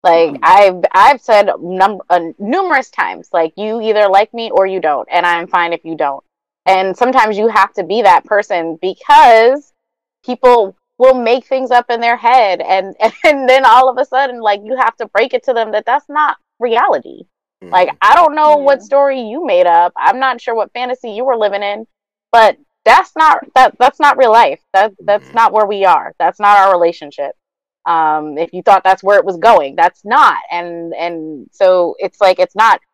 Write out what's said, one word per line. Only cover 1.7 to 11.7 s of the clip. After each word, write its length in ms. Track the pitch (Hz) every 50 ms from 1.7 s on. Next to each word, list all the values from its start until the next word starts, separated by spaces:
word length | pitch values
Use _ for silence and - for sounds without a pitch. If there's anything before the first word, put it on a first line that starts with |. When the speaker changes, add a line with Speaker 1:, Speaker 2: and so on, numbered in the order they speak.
| 185 185 190 196 214 185 - _
Speaker 1:
uh, 100 | 175 180 170 165 - _
numerous 520 | 202 202 262 370 392 359 311 269 262 _
times, 400 | _ - 190 - 92 82 - _
like, 220 | - 175 165 160 _
"You 240 | - 208 214 220 233
either 280 | 214 220 214 208 214 202
like 240 | 190 196 214 214 -
me 180 | 233 226 220
or 160 | - 185 190 190
you 140 | 190 190
don't, 260 | 165 160 147 131 - _
and 160 | - 170 175
I'm 220 | 175 170 170 170 170
fine 240 | - 180 175 170
if 140 | 170 160 _
you 100 | 160 165
don't." 260 | 151 160 143 139 139 _ _ _ _ _ _ _ _ _
And 300 | 175 190 185 190 190 185 -
sometimes 400 | - 254 254 262 214 220 214 196
you 100 | 208 233
have 240 | 214 208 190 202 _
to 80 | - 185
be 160 | 156 196 233
that 240 | 226 196 175 156 -
person 520 | - 214 202 208 - 202 175 165 165 160 156
because 920 | - 185 185 _ - - 294 294 311 254 226 220 226 240 269 294 285 _ _ _ _ _ _ _ _ _ _ _ _
people 500 | - 247 233 - 247 247 240 214 190 190 _ _ _ _ _
will 160 | 247 262 262
make 320 | 254 240 226 240 262 233
things 260 | _ 262 262 262 240